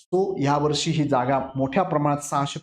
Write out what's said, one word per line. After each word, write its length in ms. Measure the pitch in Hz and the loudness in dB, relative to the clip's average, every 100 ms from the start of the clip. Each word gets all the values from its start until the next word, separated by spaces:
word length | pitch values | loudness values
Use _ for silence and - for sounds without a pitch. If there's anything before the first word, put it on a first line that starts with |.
| _ 180 | _ 0
So 280 | 196 185 | 0 0
यावर्षी 460 | 139 147 147 143 165 | 0 2 2 0 0
ही 180 | 156 135 | 0 2
जागा 300 | 131 127 131 - 135 | 2 2 0 -2 -4
मोठ्या 260 | 135 202 | 0 0
प्रमाणात 360 | 175 151 147 143 | 0 0 0 0
सहाशे 420 | - 147 139 156 | -2 -2 -2 -4